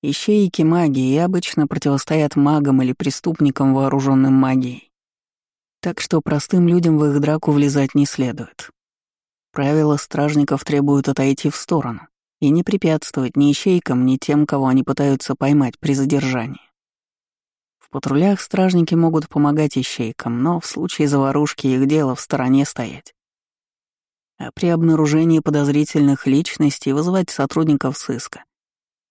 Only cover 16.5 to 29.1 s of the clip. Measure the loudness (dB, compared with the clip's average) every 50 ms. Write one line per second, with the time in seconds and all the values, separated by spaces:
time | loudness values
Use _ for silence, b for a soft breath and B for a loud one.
16.5 | -10 -16 _ _ _ _ _ _ _ _ _ _ _ _ _ _ _ _ _ _
17.5 | _ _ _ _ _ _ _ _ _ -8 -6 -2 0 2 2 2 0 0 -4 -6
18.5 | -2 0 2 2 4 2 2 2 2 2 2 2 2 0 -4 -2 -2 0 2 2
19.5 | 2 2 0 0 0 -4 -4 -4 -6 -6 -8 -8 -8 _ -8 -6 -4 -2 -2 -2
20.5 | -2 -2 -4 -8 -8 -8 -8 -8 -4 -2 0 0 2 2 0 2 0 0 -2 -2
21.5 | -4 -4 -2 -2 0 2 2 2 2 0 0 0 -4 -6 -6 -6 -4 -4 0 2
22.5 | 2 2 2 0 -4 -8 -10 -10 -10 -14 -18 -20 _ _ _ _ _ _ _ _
23.5 | _ _ _ _ _ _ _ _ _ _ _ _ _ _ _ _ _ _ -16 -16
24.5 | -10 -4 -2 0 0 2 2 2 4 4 2 2 2 2 2 4 2 2 2 0
25.5 | 0 0 0 0 2 0 0 0 0 2 2 2 2 2 0 0 0 0 0 -2
26.5 | -4 0 0 0 0 -2 -4 -2 -2 -2 0 0 0 0 -2 -2 -4 -4 -4 -4
27.5 | -2 -2 0 2 0 0 0 -4 -6 -6 -8 -8 -8 -8 -8 -12 -16 -18 -20 _
28.5 | _ _ _ _ _ _ _ _ _ _ _ _